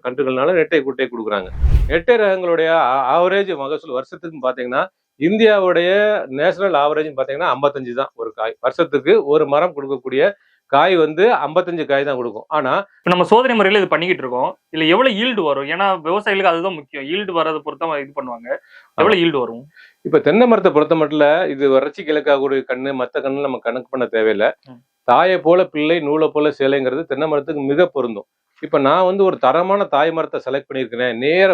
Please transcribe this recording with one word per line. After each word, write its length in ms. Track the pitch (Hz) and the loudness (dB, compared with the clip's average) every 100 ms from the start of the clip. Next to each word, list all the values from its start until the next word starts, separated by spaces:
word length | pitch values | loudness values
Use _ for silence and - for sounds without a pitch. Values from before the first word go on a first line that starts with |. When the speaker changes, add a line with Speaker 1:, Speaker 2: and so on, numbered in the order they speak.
Speaker 1:
கன்றுகள்னால 540 | 127 127 131 127 143 180 | -6 -4 -2 0 0 0
நெட்டை 260 | 156 160 | 0 0
குட்டை 260 | 131 127 131 | -2 -4 -6
கொடுக்குறாங்க. 420 | 120 110 101 92 - - - - | -6 -4 -4 -6 -2 2 2 2
நெட்டை 280 | 156 170 233 | 0 2 2
ரகங்களுடைய 520 | 208 190 180 165 160 165 | 2 0 0 0 2 2
ஆ-, 220 | 127 131 127 | 2 0 0
ஆவரேஜ் 440 | 156 180 190 196 160 | 2 2 0 -2 -6
மகசூல் 400 | 135 151 160 127 | -6 -8 -6 -8
வருஷத்துக்கு 420 | 131 175 170 156 | -8 -14 -16 -6
பாத்தீங்கன்னா, 420 | 127 127 123 131 190 - _ _ | -6 -4 -4 -4 -4 -10 _ _
இந்தியாவுடைய 680 | 151 214 220 208 185 170 175 196 208 208 135 | 0 4 4 4 2 2 2 2 0 -2 -4
நேஷனல் 440 | 131 165 175 196 151 | -2 -2 0 0 2
ஆவரேஜ்னு 440 | 147 151 156 135 | 2 0 -4 -4
பாத்தீங்கன்னா 320 | 131 139 170 | -6 -4 -4
ஐம்பத்தஞ்சு 420 | 131 143 139 127 | 0 -2 -2 -6
தான் 180 | 120 139 - | -6 -8 -8
ஒரு 160 | 113 | -12
காய். 260 | 110 113 - | -6 -8 -4
வருஷத்துக்கு 540 | 127 135 160 143 139 214 139 | -4 -2 -2 0 2 2 2
ஒரு 180 | 151 143 | 0 2
மரம் 280 | 143 175 139 | 0 0 -4
கொடுக்கக்கூடிய 480 | 139 135 131 131 180 202 _ _ _ | -8 -8 -4 0 0 -2 _ _ _
காய் 240 | 139 170 180 | 2 4 4
வந்து 280 | 151 156 214 233 | 2 2 2 2
ஐம்பத்தஞ்சு 460 | 147 160 180 170 147 | 0 0 -2 -4 -2
காய் 200 | 139 143 | 0 0
தான் 120 | 131 | -4
கொடுக்கும். 280 | 120 107 - | -6 -10 -6
ஆனா, 220 | 156 131 156 - | -4 -2 -2 -4
Speaker 2:
இப்ப 180 | _ - | _ 0
நம்ம 160 | 180 180 | 2 4
சோதனை 300 | 220 262 233 | 4 4 2
முறையில 260 | 190 208 | 2 2
இது 80 | 185 | 2
பண்ணிக்கிட்டு 340 | 156 175 165 | 0 0 -2
இருக்கோம். 260 | 131 123 151 277 _ | -4 -4 -4 -6 _
இதுல 200 | 160 160 | -2 2
எவ்வளவு 300 | 220 262 202 | 4 2 0
ஈல்டு 240 | 247 226 | -2 -2
வரும்? 240 | 160 135 143 | -2 -2 -4
ஏன்னா 200 | 170 196 190 | -2 0 -2
விவசாயிகளுக்கு 500 | 160 196 208 196 190 | -2 -2 -2 0 2
அதுதான் 260 | 165 185 165 | 0 -2 -6
முக்கியம். 280 | 139 147 135 | -12 -12 -8
ஈல்டு 280 | 180 202 | -6 -4
வர்றதை 260 | 170 160 156 | -2 -2 -4
பொறுத்து 240 | 147 143 | -8 -8
தான் 180 | 165 147 | -6 -6
இது 100 | 139 | -8
பண்ணுவாங்க. 340 | 143 131 117 120 | -10 -10 -12 -8
Speaker 1:
ஆமா. 500 | 139 - - _ - | -8 -10 -20 _ 0
Speaker 2:
எவ்வளவு 220 | 175 202 | 2 4
ஈல்டு 180 | 170 143 | 2 0
வரும்? 220 | 120 117 143 - - _ - | -4 -8 -16 -20 -20 _ 0
Speaker 1:
இப்ப 140 | 147 | 2
தென்னை 280 | 143 185 247 | 4 4 4
மரத்தை 240 | 220 175 | 4 4
பொறுத்த 240 | 147 147 160 | 2 2 0
மட்டும் 260 | 151 151 147 160 180 | 0 2 2 2 0
இது 180 | 139 139 | 0 2
வறட்சிக்கு 440 | 131 143 147 156 | 2 0 -6 -4
இலக்காகக்கூடிய 500 | 151 139 139 135 135 127 | -2 0 0 2 -2 -2
கண்ணு, 240 | 127 135 | -6 -4
மத்த 280 | 131 123 151 | -4 -4 -4
கண்ணு 240 | 139 139 143 | -4 -4 -4
நம்ம 140 | 127 | -4
கணக்கு 300 | 117 123 123 | -6 -6 -6
பண்ண 180 | 131 120 | -6 -2
தேவையில்லை. 420 | 113 110 101 113 - - | 0 2 2 0 -2 -10
Speaker 2:
ம். 120 | 123 _ _ - | -20 _ _ 2
Speaker 1:
"தாயை 300 | 123 180 180 | 4 4 2
போல 200 | 156 180 180 | 4 2 2
பிள்ளை, 320 | 151 151 170 | -2 0 0
நூலை 280 | 147 151 156 | 0 0 0
போல 220 | 151 151 | 0 -2
சேலைங்கிறது" 540 | 143 135 139 131 131 165 | 0 0 0 -2 -4 -4
தென்னை 220 | 135 156 | -4 -2
மரத்துக்கு 360 | 147 139 151 | -2 -2 -6
மிக 220 | 135 143 180 | -2 0 0
பொருந்தும். 420 | 143 120 104 - _ _ _ | 0 -4 -6 -14 _ _ _
இப்ப 140 | 151 151 | -4 0
நான் 280 | 135 165 185 | 2 2 2
வந்து 160 | 196 | 2
ஒரு 140 | 190 123 | 2 2
தரமான 480 | 127 143 180 202 196 | 2 2 0 0 0
தாய் 260 | 139 160 | 0 0
மரத்தை 280 | 160 147 - | 0 -4 -6
செலக்ட் 300 | - 135 139 | -6 -6 -6
பண்ணியிருக்கிறேன், 440 | 131 120 117 123 117 | -8 -6 -4 -4 -2
நேர 320 | 135 175 190 | 0 4 4